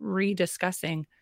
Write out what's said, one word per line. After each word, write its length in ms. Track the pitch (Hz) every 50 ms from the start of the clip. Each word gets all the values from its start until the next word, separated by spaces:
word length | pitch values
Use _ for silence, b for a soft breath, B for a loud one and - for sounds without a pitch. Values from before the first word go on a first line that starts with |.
| 226
rediscussing, 1040 | 208 185 190 196 202 202 175 175 165 - - 180 185 180 - - 165 165 156 156 b b b